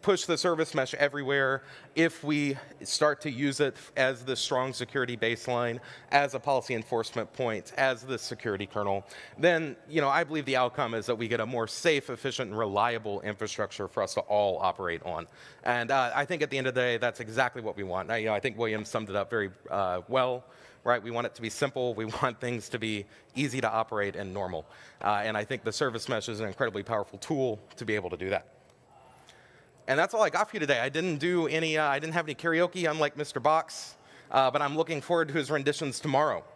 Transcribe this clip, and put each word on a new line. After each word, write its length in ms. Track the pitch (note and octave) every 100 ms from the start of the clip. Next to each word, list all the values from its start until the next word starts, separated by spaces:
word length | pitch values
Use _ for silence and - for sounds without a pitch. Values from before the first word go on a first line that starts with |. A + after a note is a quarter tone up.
push 240 | - F#3
the 140 | - D#3+
service 340 | F#3 D#3+ D#3+
mesh 220 | D3+ C3
everywhere, 680 | C3+ C#3+ C#3+ C3+ C#3 C3+ C3+ - - - -
if 260 | E3 D#3+
we 340 | D3 D3 C#3+ C3+ - -
start 380 | - - D3+ C#3+
to 100 | D#3
use 300 | A#2+ C#3+ C3+
it 160 | C#3+ - - -
as 280 | C3 B2+
the 100 | B2
strong 380 | B2+ - C3 C3
security 440 | B2+ B2 C#3 B2 A#2+
baseline, 640 | A2+ A#2 - A#2+ A#2+ A#2 - - -
as 220 | C#3+ C#3+
a 40 | C3+
policy 340 | - C3+ -
enforcement 580 | A#2+ A2 A#2 A2 - G#2+
point, 380 | - B2 A2 - -
as 260 | C3+ B2
the 120 | B2+ B2
security 480 | - A2+ A#2 G2
kernel, 400 | G2+ G#2 G2+ G2 - - - -
then, 380 | D#3+ E3 D#3+ A#2+ -
you 120 | D#3
know, 80 | C#3
I 160 | C#3+
believe 220 | D#3+ D#3 C3+
the 100 | C3
outcome 380 | B2 C3 B2+
is 100 | A2+ G#2
that 100 | A2+
we 120 | A#2
get 120 | A#2
a 60 | A2+
more 200 | B2 A2+
safe, 420 | - F3 D3 -
efficient, 420 | B2 C#3 B2+ A#2+
and 80 | G#2+
reliable 640 | A2 G2+ A#2 A#2 A2 G2+
infrastructure 640 | G#2+ G#2 G#2+ - G2+ - G2
for 140 | -
us 120 | F#2+
to 60 | -
all 380 | - G#2 G2+ F2
operate 400 | F2+ F2 F#2 E2
on. 240 | E2+ E2 E2 - - -
And, 260 | - A#2+ A#2
uh, 220 | C3+ B2
I 100 | B2+
think 160 | C#3+ F3
at 100 | D3
the 60 | C3+
end 120 | C3
of 60 |
the 60 | B2
day, 160 | B2 A#2
that's 240 | A#2+ A#2
exactly 400 | A2+ A2+ B2 B2+
what 160 | G#2+ F#2+
we 60 |
want. 280 | G2 F2+ F2+
I, 80 | A2+
you 80 | A2
know, 80 |
I 60 | G#2
think 160 | B2+ G#2
William 280 | A2+ G#2+
summed 260 | G#2+ A#2 G#2+
it 60 | G2
up 120 | G2
very, 220 | A#2 G2+ F#2 -
uh, 340 | G2 F#2 F2+ F2+
well. 360 | B2+ B2+ B2+ - - - -
Right, 180 | A#2+ A#2+
we 80 | G#2+
want 160 | A#2 A#2+
it 80 |
to 80 | -
be 80 | A2+
simple. 420 | - C#3+ C3+ B2
We 100 | G#2+
<laughs> 180 | A2 A2
want 180 | C3+ A2+
things 280 | B2 A#2+ G#2
to 100 | B2
be 260 | A2 G#2+ G2+ - -
easy 260 | - C#3+ C3
to 100 | A2+
operate 440 | A2 A2+ A2 G2+
and 180 | F#2+ G2
normal. 320 | F#2+ F#2 E2+ - - - -
Uh, 200 | - G#2
and 120 | G#2+ A2
I 80 |
think 200 | G#2+ C3
the 80 | A2+
service 360 | - C#3 A2+ -
mesh 200 | A#2 -
is 100 | G#2+
an 80 | A2
incredibly 380 | F#2 A#2+ G2+
powerful 340 | G2 A2 G2+ G2+
tool 400 | - D3+ C3 G#2+ -
to 100 | -
be 120 | A2+ G#2+
able 140 | F2+
to 60 | F2+
do 140 | F#2+
that. 220 | G2 - - _ _ _ - - - - - - - - - -
And 80 | C3+
that's 180 | F3
all 80 | A3+
I 80 | G3+
got 200 | F3 G#3+
for 60 | G#3+
you 40 |
today. 200 | D3 C3
I 80 | B2+
didn't 300 | D3 F3+ D3+
do 280 | E3 F3+ D#3+
any, 320 | D#3+ D#3+ D#3
uh, 80 | D3+
I 120 | C#3
didn't 140 | D#3+
have 120 | D#3+ D#3
any 80 |
karaoke, 560 | C#3+ E3+ E3 F3 F#3 E3
unlike 260 | D#3 D3 C#3+
Mister 220 | D3 C#3
Box, 560 | B2+ D#3 D#3+ - - - - - -
uh, 180 | - C3
but 100 | C3+
I'm 160 | C#3+ D3+
looking 240 | D#3+ D#3
forward 280 | - F3 D3+
to 60 |
his 140 | D3+ C3
renditions 520 | D3 C#3 C#3+ D3+ A#2+
tomorrow. 420 | D#3 C3 D3+ F#2+ -